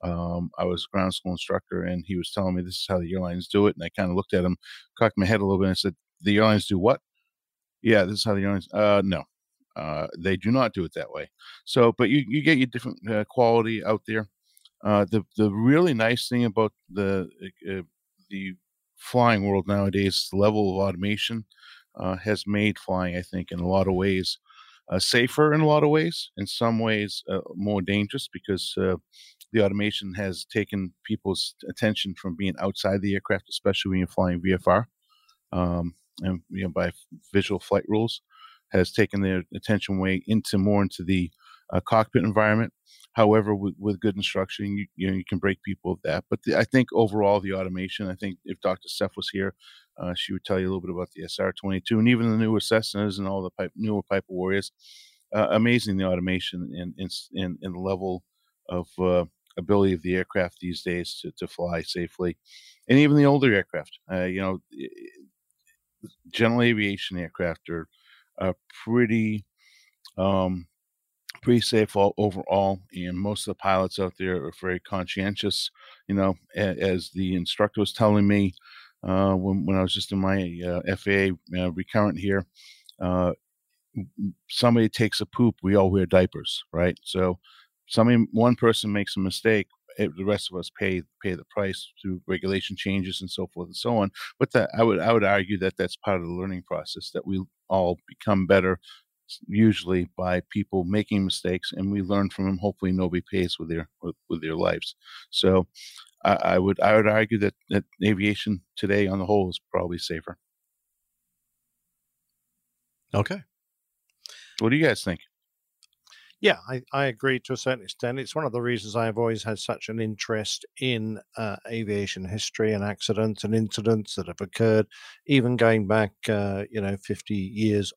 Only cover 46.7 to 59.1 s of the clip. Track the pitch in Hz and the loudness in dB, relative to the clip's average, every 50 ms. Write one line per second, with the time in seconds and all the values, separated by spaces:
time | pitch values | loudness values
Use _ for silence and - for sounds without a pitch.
46.7 | - 131 120 - - 98 117 101 101 107 101 98 101 101 95 95 95 95 95 92 | 2 2 2 2 2 2 2 2 2 2 2 2 2 2 0 -2 -4 -4 -4 -4
47.7 | 92 92 92 92 - - 104 92 95 - - 98 90 - - - 92 - - 98 | -4 -6 -6 -6 -6 -8 -8 -8 -8 -8 -8 -10 -10 -10 -12 -12 -8 -4 -2 -2
48.7 | 92 - - - - - 101 95 - 101 95 - - 98 98 98 - _ _ - | -2 -4 -6 -10 -6 -4 -4 -4 -4 -6 -10 -6 -4 -4 -4 -4 -6 _ _ -20
49.7 | - _ _ _ _ - - 90 90 - - - 98 92 - - 98 92 92 92 | -20 _ _ _ _ -10 -8 -6 -6 -6 -6 -6 -8 -6 -4 -2 -2 0 0 -2
50.7 | 95 92 87 90 87 87 90 - _ 80 80 - - - 98 95 - - - 98 | -4 -4 -6 -8 -8 -8 -8 -8 _ -12 -14 -10 -6 -4 -2 -2 -4 -4 -4 -4
51.7 | 95 92 - - 117 110 110 120 123 113 117 117 110 110 113 110 110 104 - - | -4 -2 0 0 2 4 4 4 4 4 2 2 0 2 0 0 0 0 0 2
52.7 | 113 110 110 - - 101 104 104 92 101 98 95 98 98 92 90 - - 95 87 | 0 0 0 0 -4 -4 -2 -2 -4 -4 -4 -4 -4 -4 -6 -6 -6 -8 -8 -8
53.7 | - - 110 107 104 101 - - 98 95 - - 95 90 90 92 98 98 95 - | -6 -6 -4 -2 -2 -2 -2 -2 -2 -2 -2 -4 -6 -4 -2 0 0 -2 -2 -4
54.7 | - _ _ - - - - - _ _ _ _ - 107 107 - 82 110 113 120 | -10 _ _ -20 -20 -20 -20 -20 _ _ _ _ -2 0 0 2 2 2 4 4
55.7 | 120 123 - 107 95 95 95 92 92 87 90 92 92 90 - - - 90 85 57 | 4 2 2 0 -2 0 0 0 0 0 0 0 -2 -2 -4 -6 -8 -8 -10 -10
56.7 | 65 87 87 90 - - 95 87 - - - - - 95 92 90 87 - - 95 | -10 -10 -10 -10 -10 -8 -10 -10 -10 -12 -14 -10 -8 -6 -6 -6 -6 -8 -10 -10
57.7 | 87 90 92 95 98 90 95 92 90 90 - _ _ _ _ _ _ _ _ - | -8 -6 -4 -4 -4 -4 -4 -4 -6 -6 -10 _ _ _ _ _ _ _ _ -8
58.7 | 90 90 90 - _ - 92 90 | -6 -6 -6 -6 _ -2 0 2